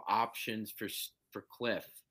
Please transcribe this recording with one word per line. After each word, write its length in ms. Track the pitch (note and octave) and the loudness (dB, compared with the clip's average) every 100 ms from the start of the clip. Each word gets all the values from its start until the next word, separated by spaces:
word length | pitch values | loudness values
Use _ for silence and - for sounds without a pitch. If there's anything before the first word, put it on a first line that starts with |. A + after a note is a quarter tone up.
| - | 2
options 640 | G#2 A#2 - - A2 G#2 | 4 4 2 -2 -2 -4
for 140 | - | -4
s-, 260 | G#2 - - - _ | -4 -2 -6 -8 _
for 100 | G#2 - | -10 -10
Cliff 360 | - A#2+ G2 - - - | -4 0 0 -2 -14 -20